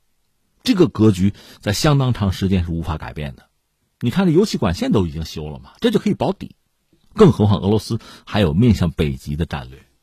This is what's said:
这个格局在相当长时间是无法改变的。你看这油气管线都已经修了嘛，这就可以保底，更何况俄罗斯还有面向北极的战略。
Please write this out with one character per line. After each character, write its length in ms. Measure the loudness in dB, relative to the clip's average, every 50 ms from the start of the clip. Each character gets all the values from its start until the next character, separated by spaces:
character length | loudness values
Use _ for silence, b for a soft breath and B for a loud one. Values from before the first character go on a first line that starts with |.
| _ _ _ _ _ _ _ _ _ _ _ _ _
这 120 | -2 2
个 120 | 2 2 2
格 220 | 2 4 4 4
局 220 | 4 4 2 0 B B B B B B
在 100 | -6 -6
相 260 | -4 0 2 2 2 2
当 160 | 2 0 -2
长 200 | 0 -2 -2 -2
时 160 | -2 -2 0
间 160 | 0 0 -2
是 60 | -2
无 100 | -4 -6
法 160 | -6 -6 -8 -8
改 160 | -10 -12 -12
变 240 | -10 -10 -12 -12 -16
的。 100 | _ _ _ _ _ _ _ _ _ _ _ _
你 80 | -6 -2
看 160 | -2 0 0
这 80 | 2 4
油 120 | 2 2
气 120 | 2 0 -2
管 160 | -2 -2 -2
线 180 | -2 -2 0
都 160 | 0 0 0 -2
已 40 |
经 120 | -4 -8 -10
修 260 | -10 -10 -12 -12 -12
了 100 | -12 -16
嘛， 120 | -18 -20 -10 _
这 120 | -2 0
就 80 | 0 0
可 100 | 0 0
以 40 | -2
保 200 | -2 -2 -4 -4
底， 240 | -6 -10 -18 -20 _ _ _ _ _ _ _ _ _ _ _ _
更 180 | 4 6 6
何 140 | 6 4 2
况 140 | 2 2 0
俄 80 | 0 0
罗 100 | 0 0
斯 200 | -2 -4 -6 -8 B B B B B
还 160 | -6 -2 0
有 120 | 0 2 2
面 220 | 2 4 4 4
向 160 | 2 0 -2
北 220 | -2 -2 -4 -4 -4
极 240 | -6 -8 -8 -6 -6
的 80 | -6
战 240 | -6 -6 -10 -12 -14
略。 180 | -18 -20 -20 _ _ _